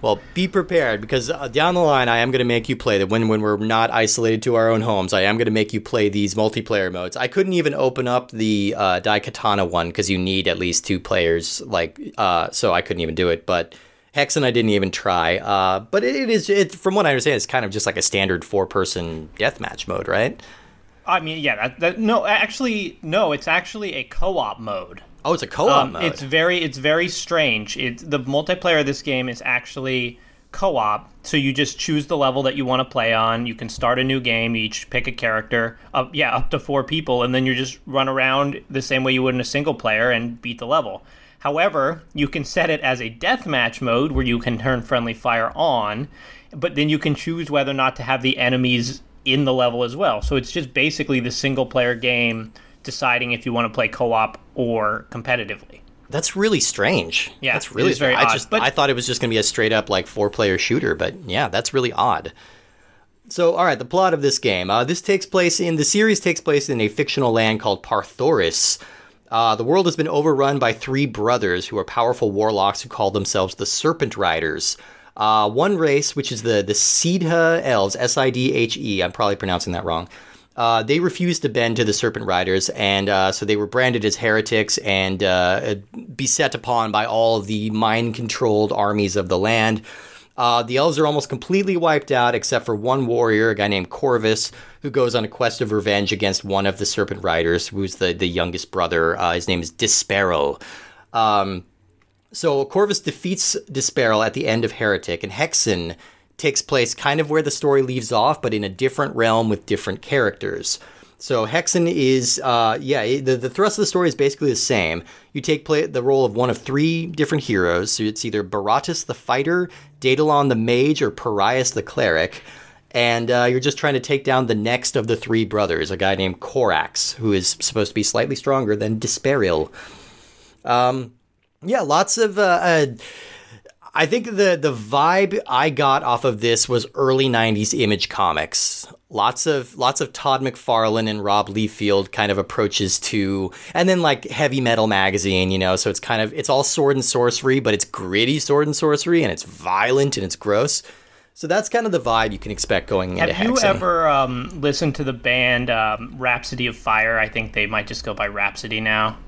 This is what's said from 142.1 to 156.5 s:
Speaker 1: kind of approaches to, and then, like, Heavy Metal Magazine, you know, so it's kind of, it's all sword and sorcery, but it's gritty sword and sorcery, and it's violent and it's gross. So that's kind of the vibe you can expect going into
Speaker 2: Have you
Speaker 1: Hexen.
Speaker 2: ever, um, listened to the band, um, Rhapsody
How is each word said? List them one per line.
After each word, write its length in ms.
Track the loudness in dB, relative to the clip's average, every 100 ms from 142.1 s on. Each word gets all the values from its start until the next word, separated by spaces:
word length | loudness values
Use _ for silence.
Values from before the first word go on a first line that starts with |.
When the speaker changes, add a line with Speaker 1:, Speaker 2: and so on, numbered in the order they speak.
Speaker 1:
kind 200 | -2 0
of 60 | 0
approaches 640 | -2 -2 -2 0 -2 -2
to, 520 | -2 -2 -2 -2 -4 -8 -8
and 160 | 0 2
then, 140 | 2
like, 220 | 2 0 -4
Heavy 360 | -2 0 2
Metal 240 | 2 4 4
Magazine, 640 | 4 2 2 0 2 2
you 80 | 2
know, 180 | 2 2
so 120 | 0
it's 100 | -4
kind 220 | -2 -2
of, 100 | -2
it's 160 | -4 0
all 140 | 0
sword 320 | 2 2 2 2
and 80 |
sorcery, 560 | 0 2 2 2 2 2
but 140 | 2
it's 120 | 0 -2
gritty 520 | -6 -2 2 2 2
sword 300 | 2 2 2
and 80 | 0
sorcery, 480 | 0 0 2 2
and 80 | 2
it's 120 | -2
violent 720 | -8 -10 -2 2 4 4 2 0
and 80 |
it's 120 | -6 -6
gross. 480 | 0 2 2 -2 -6 -20 _ _ _
So 140 | -12 -2
that's 220 | -2 0
kind 180 | -2 0
of 40 |
the 80 | -2
vibe 340 | 2 2 2
you 60 | -2
can 120 | -8
expect 360 | -6 0 0 2
going 300 | -2 0 0
into 160 | 0
Speaker 2:
Have 140 | 0 0
you 60 |
Speaker 1:
Hexen. 100 | 2
Speaker 2:
ever, 440 | 2 2 0 2 2
um, 540 | 2 2 -2 -8 -2
listened 320 | -2 0 -2 -2
to 80 |
the 100 | -4
band, 580 | -2 0 2 2 2 0
um, 420 | 0 0 -2 -8 -6
Rhapsody 480 | -2 -2 -4